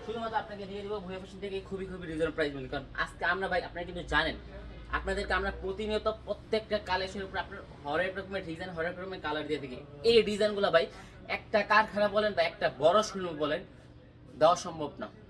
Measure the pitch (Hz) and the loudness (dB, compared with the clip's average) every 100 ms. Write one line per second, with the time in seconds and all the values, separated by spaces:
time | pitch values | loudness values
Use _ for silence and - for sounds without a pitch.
0 | - 226 226 220 208 202 190 202 202 208 | -6 -4 -2 -2 -4 -10 -8 -8 -6 -6
1 | 180 185 190 190 196 196 190 190 190 185 | -6 -10 -10 -10 -6 -6 -6 -8 -6 -8
2 | 165 160 160 147 147 139 127 143 131 - | -6 -2 -2 0 -2 -2 -6 -6 -6 -6
3 | 165 - 170 185 190 180 160 165 175 175 | -6 -2 -2 0 0 0 -2 -8 -8 -8
4 | 151 151 156 113 - - - - - 147 | 0 2 2 -4 -12 -14 -14 -14 -6 -4
5 | 190 196 202 185 196 190 190 190 214 214 | -2 -4 0 0 0 -4 -6 -4 -2 0
6 | 220 214 - 208 - 220 220 208 185 185 | 0 -4 -6 -8 -2 -2 0 -4 0 -2
7 | 190 202 190 185 170 196 - - 143 156 | -2 -6 -6 -6 -6 -10 -14 -10 -2 0
8 | 185 190 190 196 170 160 180 165 165 175 | 0 -2 -4 -6 -6 -6 -6 -4 -4 -4
9 | 190 185 151 151 147 147 135 123 - - | -8 -6 -4 -2 -2 -4 -4 -10 -12 0
10 | 226 233 202 208 214 202 196 165 208 - | 6 6 6 2 2 4 6 6 6 -6
11 | - - - 180 - 214 202 214 214 202 | -16 -18 -8 -8 0 0 6 6 6 2
12 | 208 208 214 190 165 - 165 - 151 208 | 4 4 2 2 0 2 -2 6 8 8
13 | 214 196 180 156 147 160 - - - - | 4 -2 -4 -2 0 0 -4 -20 -20 -20
14 | - - - - 156 175 185 160 147 - | -20 -20 -20 6 6 6 0 -6 -6 -6
15 | 110 - | -12 -12